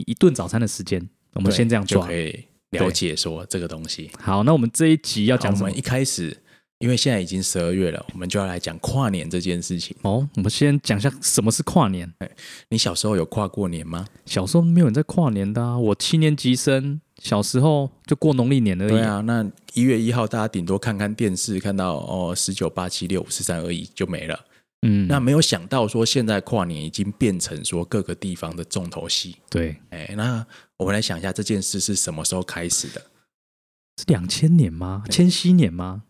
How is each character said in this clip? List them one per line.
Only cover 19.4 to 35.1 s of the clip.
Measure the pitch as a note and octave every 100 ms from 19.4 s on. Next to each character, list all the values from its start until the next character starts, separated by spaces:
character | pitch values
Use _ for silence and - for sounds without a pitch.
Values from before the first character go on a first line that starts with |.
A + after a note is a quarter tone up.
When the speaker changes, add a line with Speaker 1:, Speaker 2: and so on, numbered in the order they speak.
| G#2 - - -
Speaker 2:
一 |
月 | B2+ A2+
一 | A2+
号 | A#2+ A2
大 | A#2
家 | A2
顶 | F#2+ E2+
多 | F#2+
看 | A#2+ G2+
看 | G#2
电 | A2 A2+ F2+
视， | - F#2+
看 | G2+ G2
到， | F#2 D2+
哦， | - F#2 F2 F2+
十 | -
九、 | F#2+ E2+
八、 | - F2+
七、 | - F2+
六、 | F#2
五、 | -
四、 | -
三、 | - E2+
二、 | F2
一 | F2 E2
就 | - F2+
没 | E2+ D#2
了。 | D#2+ - _ _ _
Speaker 1:
嗯。 | A#2 G2+ F#2+
Speaker 2:
那 | C#3+
没 | B2
有 | C#3+
想 | D#3+ F#2+ F2
到 | C3+ G#2+
说 | A2+ A2+
现 | C#3+ A2+
在 | G2+
跨 | - A2+ F2
年 | D#2
已 | D#2
经 | - G2
变 | G2+ A#2+ F#2
成 | - D#2
说 | - F2 E2+
各 | G#2+
个 | F#2
地 | F2 G2+ F2
方 | E2 E2+
的 | E2
重 | G#2 F2
头 | E2+ E2
戏。 | - F2+ E2+ _
Speaker 1:
对。 | - E2 D2+ -
Speaker 2:
哎， | E2 D#2 G2+
那 | A2+ A#2 A2+ - _ -
我 | F#2
们 |
来 | G2+
想 | A2 E2+
一 |
下 | F#2+
这 | F#2
件 | G2+ G#2
事 | F#2+ G2+
是 | F#2 G2
什 | -
么 | D#2 D2+
时 | F#2
候 |
开 | F2+ - F2
始 | - -
的？ | - - _ _ _ _ _ _ _ _ -
Speaker 1:
是 | -
两 | B2+ F2+
千 | - D#3+ E3+
年 | G#2+
吗？ | D#2+ F2+ F#2+
Speaker 2:
对。 | G#2